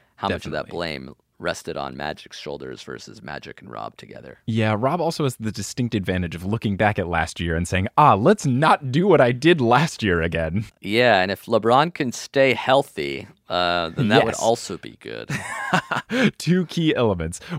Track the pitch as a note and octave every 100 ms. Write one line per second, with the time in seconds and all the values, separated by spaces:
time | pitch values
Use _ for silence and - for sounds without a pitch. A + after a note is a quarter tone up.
0 | _ - G2+ F2+ - D2+ - E2+ E2+ C#2+
1 | C2 - _ - F2 E2 - D2+ C#2 C2
2 | D2 D2+ - - - C#2+ C2 A#1+ - B1
3 | - A1 - C#2+ - - - A1+ G#1+ -
4 | A1+ A1+ B1+ - - A2+ G#2+ G#2+ B2+ F3
5 | E3 - D3 - A2 - G2 - A#2+ A2
6 | F#2 F#2 F2+ E2 F#2 A2 A2+ F#2+ G#2+ G#2
7 | F2 E2 D#2+ - E2+ E2 F2 F#2 F#2+ -
8 | D3+ G#2 C3 G#3+ D3 B2+ D#3 G3+ C3+ B2+
9 | G3 D#3+ B2+ B2 D#3 E3+ A#2 B2 D#3+ -
10 | G#2+ F2 E2 E2 D#2+ F2 G#2 _ F#2+ G#2+
11 | B2 G2+ F#2 F#2+ - A2+ G#2+ B2 D#3+ -
12 | C3+ - - C#3 C3+ A2+ - C3 C3+ -
13 | C#2+ C2+ - _ - F2+ F2 F2 E2 E2+
14 | A2+ A2 A2+ - A2+ A#2+ - F2 - A1
15 | - A1+ A1+ - - - - F3 - -
16 | - A#3 A3 - - F3+ E3 - D#3+ D3
17 | A#2+ F2+ D#2+ - -